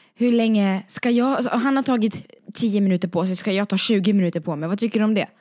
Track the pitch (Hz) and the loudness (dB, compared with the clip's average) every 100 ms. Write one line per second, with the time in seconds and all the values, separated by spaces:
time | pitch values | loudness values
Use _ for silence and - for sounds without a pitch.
0 | _ - 240 233 226 214 196 190 - - | _ -4 0 2 2 2 2 0 -4 -6
1 | 247 240 254 269 247 240 254 269 269 247 | 0 2 2 0 0 0 0 0 0 0
2 | 214 - - - - - 233 208 196 180 | 0 -4 -14 -20 -14 -4 0 2 2 0
3 | 180 175 185 180 - 190 202 196 - 208 | -2 -2 -2 -2 -2 -2 0 0 2 2
4 | 185 202 175 170 165 147 160 202 226 214 | 2 2 2 -2 -4 -6 -4 -2 -2 0
5 | 214 214 - _ | 0 0 -2 _